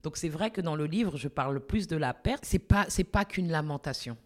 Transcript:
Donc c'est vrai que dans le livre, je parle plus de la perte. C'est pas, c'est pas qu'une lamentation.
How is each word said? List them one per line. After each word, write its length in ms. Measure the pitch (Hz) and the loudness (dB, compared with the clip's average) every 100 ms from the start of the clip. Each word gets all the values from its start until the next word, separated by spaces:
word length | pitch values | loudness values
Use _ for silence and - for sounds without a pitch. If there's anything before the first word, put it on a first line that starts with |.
Donc 140 | 156 - | -8 -6
c'est 120 | 165 | -6
vrai 200 | 151 220 | -2 -2
que 100 | 226 | -2
dans 160 | 165 151 | -2 -2
le 100 | 151 | 0
livre, 300 | 190 208 143 | 0 0 -2
je 120 | 139 | -4
parle 320 | - 139 135 | -2 -2 -2
plus 260 | 135 214 180 | -2 -2 0
de 80 | 160 | 0
la 180 | 131 | 0
perte. 300 | - - 277 - | -2 -2 -2 0
C'est 120 | 185 | 0
pas, 280 | - 202 - | 6 6 6
c'est 160 | - | 0
pas 200 | 185 208 | 2 2
qu'une 240 | 202 - 175 | 0 0 0
lamentation. 640 | 160 151 143 - 131 123 117 | 0 0 -4 -4 -6 -8 -10